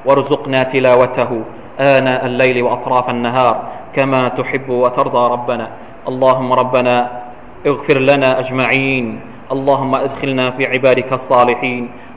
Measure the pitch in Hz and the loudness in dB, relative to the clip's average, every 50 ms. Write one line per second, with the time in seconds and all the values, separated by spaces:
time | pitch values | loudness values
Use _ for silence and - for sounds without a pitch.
0 | - 127 139 143 131 - 147 - - 135 135 131 127 131 - 131 127 127 123 123 | 0 2 2 2 2 0 -2 -2 -2 -2 0 0 0 0 0 2 4 6 6 6
1 | 123 123 - 135 120 113 123 113 110 - - - - - - - 135 139 135 131 | 4 2 0 -2 -2 -2 -4 -6 -6 -8 -14 -16 -18 -12 -4 0 2 4 4 4
2 | 127 131 127 127 131 123 123 123 131 127 123 123 120 117 117 123 - - 127 127 | 2 2 0 -2 -2 -2 0 2 2 2 2 2 0 0 0 -2 -2 0 0 0
3 | - - 123 120 120 120 123 131 131 120 110 - - - - - - - - 143 | 0 0 -2 -4 -2 -2 0 2 2 2 2 0 -4 -10 -14 -14 -16 -6 -2 -2
4 | 135 139 135 131 127 123 - 143 123 - - 131 131 131 123 120 123 123 123 123 | 0 2 2 0 0 0 -2 -4 -4 -4 -6 -6 -4 -4 0 2 2 2 2 0
5 | 139 135 123 120 120 120 123 120 120 127 123 113 110 107 - - - - - - | 0 0 2 2 2 2 0 -2 -4 -4 -4 -4 -6 -10 -12 -16 -18 -20 -20 -12
6 | - - 131 127 131 131 127 131 127 123 127 127 123 120 127 127 123 123 123 120 | -10 -8 -2 2 2 2 2 2 0 0 0 0 2 2 0 2 2 2 2 2
7 | 120 - - - - - - - - - - - - 147 139 117 - - 143 135 | 0 -2 -6 -12 -14 -16 -18 -18 -20 -20 -12 -4 -2 -2 -2 0 0 0 2 2
8 | 131 135 143 139 135 131 131 131 123 127 131 131 127 117 127 135 135 135 135 127 | 4 2 4 4 4 2 2 2 0 -2 -2 -2 0 2 2 0 0 0 -2 -2
9 | 120 113 110 - - - - - - - 135 135 135 143 139 131 135 131 131 131 | -2 -4 -6 -10 -12 -16 -18 -16 -8 -6 -6 -2 0 0 0 0 0 0 -2 -2
10 | 139 135 - - 139 139 131 127 127 127 127 135 131 120 127 127 139 131 127 139 | -2 -4 -4 -4 -4 -2 0 0 0 -2 -2 -2 -2 -2 0 2 2 4 4 2
11 | 113 - 131 123 - - 135 123 120 123 120 - 143 127 123 123 120 120 - - | 0 -2 -4 -4 -2 2 4 4 4 4 2 0 -2 -4 -4 -4 -6 -10 -12 -16
12 | - - - | -20 -14 -8